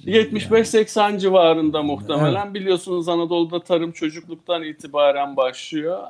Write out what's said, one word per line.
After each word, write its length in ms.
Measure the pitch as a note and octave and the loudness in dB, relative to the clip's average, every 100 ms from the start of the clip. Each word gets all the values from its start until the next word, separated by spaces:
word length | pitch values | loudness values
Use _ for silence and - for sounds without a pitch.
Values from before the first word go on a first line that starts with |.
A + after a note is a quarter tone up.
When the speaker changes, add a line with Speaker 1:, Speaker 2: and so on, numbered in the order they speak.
Speaker 1:
Yetmiş 460 | - G#3+ A3 G#3+ - | 0 0 2 -2 0
beş 60 | A3+ | 2
Speaker 2:
Yani. 100 | A3 | 2
Speaker 1:
seksen 520 | A3 G#3+ A3 G#3 G3+ | 2 0 2 0 2
civarında 640 | F#3+ F#3 E3 D#3+ D#3 D#3 | 2 6 6 4 2 0
muhtemelen. 640 | D3 C#3+ - D3 D3+ C3+ | -2 -4 -2 0 2 0
Speaker 2:
Evet. 100 | G3+ | -4
Speaker 1:
Biliyorsunuz 540 | G3+ F#3+ F3+ F#3+ F3+ E3+ | -4 0 0 0 -6 -2
Anadolu'da 520 | E3+ E3 F3 E3 E3+ | -2 0 0 -2 -4
tarım 320 | - E3+ E3+ | -2 -2 -2
çocukluktan 720 | E3 D#3 D#3+ F3 E3 - E3+ | -6 -6 -8 -14 -12 -6 -6
itibaren 720 | D#3 D3+ D3+ C#3+ C#3+ C#3+ C#3+ C3+ | -6 -14 -6 2 2 2 -2 0
başlıyor. 640 | C3 B2+ - D#3 D#3 F#3 - | -2 -2 -10 -6 -6 -6 -6